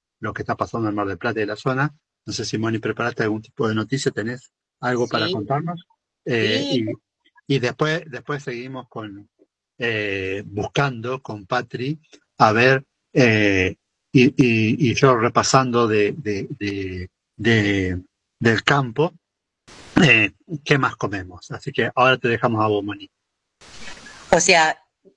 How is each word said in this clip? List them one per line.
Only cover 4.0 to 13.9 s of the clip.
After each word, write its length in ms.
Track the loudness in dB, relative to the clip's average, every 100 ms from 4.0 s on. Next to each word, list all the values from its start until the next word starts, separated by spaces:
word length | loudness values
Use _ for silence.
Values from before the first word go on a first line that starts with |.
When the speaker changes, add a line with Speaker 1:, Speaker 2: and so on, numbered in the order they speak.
| -2
Speaker 1:
¿tenés 380 | -4 -8 -8 _ _ _ _
algo 260 | -4 -2 0
para 200 | -2 -2
Speaker 2:
Sí. 60 |
Speaker 1:
contarnos? 520 | -4 -4 -4 -4 -10 -14 _ _ _ -4
Eh, 400 | -2 0 0 0
Speaker 2:
Sí. 140 | -2 -2 -6 _ _ _ _ -4
Speaker 1:
y, 80 |
y 40 | -2
después, 420 | 0 -2 -2 -2 -6
después 360 | -14 -8 -8
seguimos 460 | -8 -12 -10 -14 -14
con, 420 | -12 -12 -14 -20 _ _ _ _ -8
eh, 640 | -4 -4 -4 -4 -4 -6
buscando 800 | -8 -8 -6 -2 -2 -4 -8 -10
con 240 | -10 -12 -4
Patri, 540 | -4 -4 -8 -6 -8 _ -20 _ 2
a 120 | 4
ver, 320 | 6 4 4 -2 _ _
eh, 640 | 2 4 6 4 2 0 -2 _